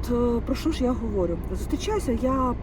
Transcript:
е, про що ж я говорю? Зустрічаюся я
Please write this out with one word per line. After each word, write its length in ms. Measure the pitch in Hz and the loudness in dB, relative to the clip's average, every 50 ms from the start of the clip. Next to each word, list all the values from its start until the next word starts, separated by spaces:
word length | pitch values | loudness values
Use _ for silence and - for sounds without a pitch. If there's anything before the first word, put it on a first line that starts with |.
| - - | 0 0
е, 300 | 247 240 240 240 233 233 233 | 0 2 2 2 2 0 0
про 100 | - 262 | 0 -2
що 160 | - - 320 | 0 0 -2
ж 120 | 320 - 254 | 0 2 2
я 80 | 247 | 0
говорю? 460 | 254 220 220 226 202 202 180 165 170 165 - - | 0 0 -2 -2 0 0 0 0 0 -2 -4 -4
Зустрічаюся 600 | 185 185 - - - - - - 427 415 - - 240 226 | -4 -4 -2 -2 -2 -2 0 0 0 0 2 0 0 2
я 340 | 226 254 262 269 262 254 240 - | 2 2 2 2 2 0 0 -2